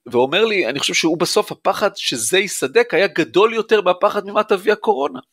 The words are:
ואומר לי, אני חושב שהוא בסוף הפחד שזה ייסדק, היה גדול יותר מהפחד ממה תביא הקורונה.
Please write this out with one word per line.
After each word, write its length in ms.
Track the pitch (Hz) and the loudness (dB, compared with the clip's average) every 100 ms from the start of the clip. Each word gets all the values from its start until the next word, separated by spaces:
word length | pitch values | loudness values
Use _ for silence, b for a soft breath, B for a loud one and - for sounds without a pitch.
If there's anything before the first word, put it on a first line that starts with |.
| - | -2
ואומר 380 | 120 131 175 | 2 2 2
לי, 220 | 226 202 110 | 0 0 -2
אני 120 | 135 | -2
חושב 160 | - | -4
שהוא 240 | 180 160 160 | -2 0 0
בסוף 340 | 175 214 208 | 0 0 -2
הפחד 440 | - 190 190 208 - | -4 -4 0 -2 -4
שזה 420 | - 131 - 185 | -6 -4 -2 -2
ייסדק, 560 | 196 - - 226 240 | -2 -4 -2 0 2
היה 120 | 160 196 | 2 0
גדול 480 | - 156 180 220 | 0 0 4 2
יותר 280 | 226 214 214 | 2 0 2
מהפחד 440 | 180 180 208 208 190 | 2 2 0 0 -4
ממה 160 | 208 | -2
תביא 300 | 208 196 208 | 0 0 0
הקורונה. 480 | 208 - 214 277 262 - | 0 0 0 -2 -6 -18